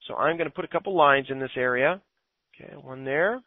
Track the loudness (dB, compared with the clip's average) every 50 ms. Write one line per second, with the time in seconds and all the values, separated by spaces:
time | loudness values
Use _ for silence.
0 | -14 -10 -4 -2 0 0 0 -2 -4 -6 -6 -8 -8 -4 -4 -4 -4 0 2 6
1 | 6 6 6 4 2 -2 -6 -6 -8 -6 -4 -2 0 0 2 2 2 0 0 -2
2 | _ _ _ _ _ _ _ _ _ _ _ -20 -20 -20 -20 -20 -18 -16 -14 -12
3 | -8 -4 -2 0 0 0 -2 -4 -10